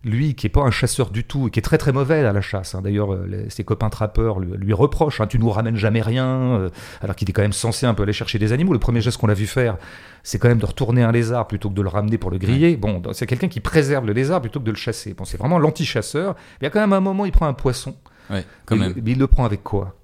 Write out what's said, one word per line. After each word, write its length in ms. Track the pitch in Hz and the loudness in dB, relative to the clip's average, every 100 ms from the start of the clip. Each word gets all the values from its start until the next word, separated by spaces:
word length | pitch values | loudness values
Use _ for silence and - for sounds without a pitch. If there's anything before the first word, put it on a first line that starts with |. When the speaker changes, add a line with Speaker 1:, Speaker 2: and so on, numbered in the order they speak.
| 120 | -2
Speaker 1:
lui 300 | 113 151 131 | 0 0 -2
qui 120 | 110 | 0
est 20 | |
pas 120 | - | 2
un 100 | 139 | 2
chasseur 380 | - 127 - 104 | 2 0 0 -2
du 140 | 101 117 | -2 -4
tout 220 | 139 127 | -2 0
et 40 | |
qui 80 | - | -2
est 40 | |
très, 140 | - 156 | 0 2
très 140 | - | 2
mauvais 280 | 135 135 156 | 0 2 2
à 120 | 127 | 2
la 80 | 101 | 0
chasse, 340 | 95 101 92 95 | -2 -6 -6 -6
hein. 60 | |
D'ailleurs, 320 | 98 101 104 | -2 0 0
euh, 120 | 95 95 | -2 -4
les, 220 | 95 107 | -6 -8
ses 140 | - - | -8 -4
copains 240 | 110 110 | 0 0
trappeurs 500 | - 107 - 113 95 | 0 -2 0 0 -2
lui, 120 | 90 95 | -4 -4
lui 160 | 98 | 0
reprochent, 480 | 107 104 - 151 - | 2 2 2 0 0
hein, « 80 | 107 | 0
Tu 100 | 117 | 2
nous 100 | 113 | 2
ramènes 260 | 101 113 113 | 2 0 0
jamais 260 | 107 113 | 2 2
rien », 240 | 110 123 131 131 127 120 | 0 0 0 0 0 0
euh, 100 | 92 - - - | -2 -6 -18 -10
alors 140 | 98 92 | -6 -4
qu'il 140 | 95 | -2
est 40 | |
quand 80 | 98 | 0
même 100 | 104 | 0
censé 340 | 98 113 110 127 | 0 -2 0 0
un 80 | |
peu 100 | 104 | 0
aller 100 | 101 | 0
chercher 260 | 107 117 107 | -2 -4 -2
des 140 | 107 | 0
animaux. 180 | 123 180 | 2 2
Le 80 | 135 | 2
premier 220 | - 120 | 2 2
geste 160 | 113 - | 0 0
qu'on 100 | 110 | 0
l'a 60 | |
vu 140 | 101 104 | 0 0
faire, 300 | - 120 92 - - - - | 0 0 -2 -10 -20 -20 -20
c'est 140 | - - | -8 0
quand 80 | 120 | 4
même 120 | 117 | 4
de 60 | 104 | 0
retourner 380 | - 117 123 | -2 0 4
un 80 | 117 | 4
lézard 360 | 120 113 120 113 | 2 0 -2 -2
plutôt 220 | 104 104 | -4 -4
que 60 | 95 | -2
de 60 | |
le 80 | 98 | -2
ramener 280 | 90 107 113 | 0 0 -2
pour 140 | - | -2
le 60 | 92 | -2
griller. 340 | 98 127 165 | 0 4 4
Speaker 2:
Ouais. 60 | 151 | 2
Speaker 1:
Bon, 220 | 104 95 | -2 -4
donc, 160 | 87 98 | -6 -6
c'est 100 | 120 | -4
quelqu'un 220 | 120 190 | -2 -2
qui 100 | - | -2
préserve 460 | - 160 139 143 113 | 0 2 2 0 0
le 80 | |
lézard 280 | 104 135 180 | 0 0 0
plutôt 180 | 117 143 | -2 -6
que 60 | 110 | -4
de 60 | |
le 60 | 104 | -4
chasser. 360 | - 110 104 | -6 -8 -10
Bon, 120 | 90 95 | -12 -10
c'est 120 | - | -4
vraiment 220 | 135 175 | 0 4
l'anti-chasseur. 760 | 151 147 151 123 - 147 190 - - - | 2 0 -2 -2 -4 -4 -4 -6 -12 -8
Mais 0 | |
il 20 | 139 | -2
y 20 | |
a 20 | |
quand 100 | 208 | 0
même 140 | 214 | 2
un 80 | 196 | 2
moment, 240 | 190 190 202 | 2 -2 2
il 60 | |
prend 160 | - 156 | 4 4
un 60 | |
poisson. 420 | 131 135 123 - - - _ - | 0 -2 -2 -8 -14 -20 _ -8
Speaker 2:
Ouais, 160 | 98 92 - - | -6 -6 -16 0
quand 100 | 110 | 0
Speaker 1:
Il, 60 | |
Speaker 2:
même. 120 | 92 90 | 2 -2
Speaker 1:
mais 80 | 113 | -2
il 80 | 127 | 2
le 80 | 131 | 6
prend 180 | - 120 | 6 4
avec 180 | 104 | 0
quoi ? 320 | - 101 95 - | -2 -4 -4 -12